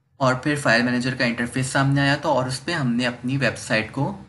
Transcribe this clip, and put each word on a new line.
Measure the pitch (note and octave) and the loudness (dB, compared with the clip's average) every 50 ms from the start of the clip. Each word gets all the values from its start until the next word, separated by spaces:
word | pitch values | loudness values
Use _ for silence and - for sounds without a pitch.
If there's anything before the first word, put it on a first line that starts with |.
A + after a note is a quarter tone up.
| _ _ _ - | _ _ _ -2
और | C3+ B2+ B2+ B2+ - | 0 0 0 0 0
फिर | D3+ D3 C#3+ | -2 -2 0
file | C#3+ C#3 A2+ A#2 A#2+ | 2 2 4 4 4
manager | B2 B2 B2 A#2+ C3 A#2+ | 2 0 0 -2 -2 -2
का | - C3 | 0 0
interface | A#2 A2+ - A#2+ A#2+ - C3 C3 C3 - | 0 0 -2 -4 -4 -2 -2 -2 0 2
सामने | C#3+ C3+ C#3 C#3 C#3+ | 2 2 4 4 4
आया | C#3 C#3 C#3+ | 4 4 2
था | C#3+ - E3 | 2 2 0
और | C#3+ B2 B2+ | 0 0 0
उस | B2+ C3 - - | -2 -4 -6 -6
पे | E3 F3 | -4 -4
हमने | E3 C3+ A#2+ A#2 A#2+ B2+ | -2 0 0 0 0 0
अपनी | A#2+ A#2+ - - B2+ C3+ C3+ | -2 -2 -4 -4 -2 -2 0
website | C3 A2 G#2 - - - B2 A2 G#2+ - | 0 0 -2 -2 -4 0 0 0 0 -2
को | - C3+ C#3 F3+ G#3 - - | -4 -4 -4 -4 -4 -10 -14